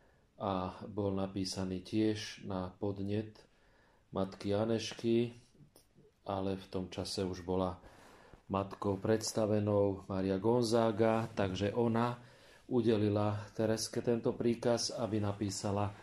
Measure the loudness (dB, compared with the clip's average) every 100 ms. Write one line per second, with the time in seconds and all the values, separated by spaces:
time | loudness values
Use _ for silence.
0 | _ _ _ -6 -2 -2 -2 -8 -10 -2
1 | 0 0 -2 -2 -4 -2 -4 -4 -4 0
2 | 2 0 -6 -12 -6 -6 -6 -6 -6 -4
3 | -2 -2 -4 -12 -20 _ _ _ _ _
4 | _ -2 -2 -2 -2 0 2 0 -2 -4
5 | 2 2 2 -4 -20 _ -20 -20 _ _
6 | -20 _ -6 -4 -2 -4 -4 -6 -6 -6
7 | -6 -2 -2 -4 -2 0 0 -2 -14 -20
8 | -20 -20 -20 -20 _ -2 -2 -2 -2 0
9 | 2 2 2 0 2 2 4 4 4 0
10 | -4 -2 0 2 2 2 4 4 4 4
11 | 4 4 0 -2 -2 2 0 2 2 2
12 | 0 -4 -12 -20 -20 -20 -2 0 4 4
13 | 4 4 2 -2 -8 -2 0 2 -2 -2
14 | 0 2 0 0 0 2 2 2 0 -2
15 | -2 0 0 -2 -4 -2 -2 0 -2 -6